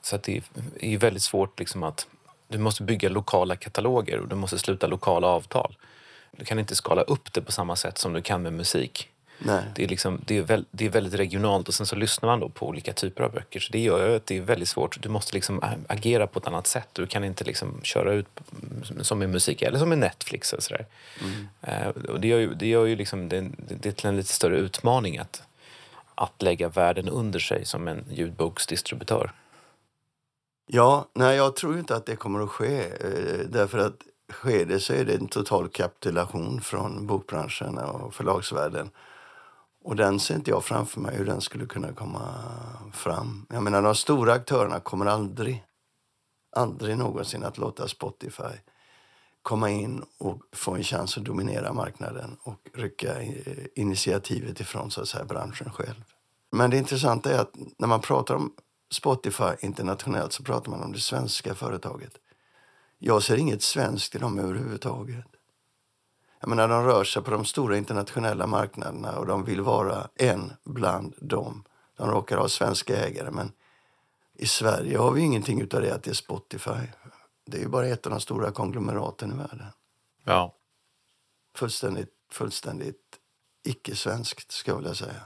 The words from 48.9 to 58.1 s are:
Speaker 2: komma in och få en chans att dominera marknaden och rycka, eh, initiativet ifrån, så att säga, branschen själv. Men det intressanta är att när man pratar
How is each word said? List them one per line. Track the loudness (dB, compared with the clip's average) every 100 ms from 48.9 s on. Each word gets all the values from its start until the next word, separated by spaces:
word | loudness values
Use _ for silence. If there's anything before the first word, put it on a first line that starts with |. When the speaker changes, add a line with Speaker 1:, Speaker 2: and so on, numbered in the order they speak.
| _ _ _ _ _
Speaker 2:
komma | -4 0 2
in | 0 -2 -6 -10 -6
och | -6 -6 -8
få | -6 -2
en | -2
chans | -2 -2 -2 -4
att |
dominera | -4 -4 -2 -2 -4
marknaden | -4 -4 -6 -8 -8 -12 -12
och | -14 -14 -14
rycka, | -8 -8 -6 -4 -4
eh, | -6 -8 -10 -10 -8
initiativet | -2 0 0 0 0 0 -4 -4 -8
ifrån, | -8 -6 -6
så | -6
att | -6
säga, | -6
branschen | -6 -6 -6 -8 -10
själv. | -8 -8 -10 -16 _ _ _ -2
Men | 4 6
det | 4
intressanta | 2 2 2 2 2
är | 2
att | 0 -4 -12 -2
när | 2
man | 2
pratar | 4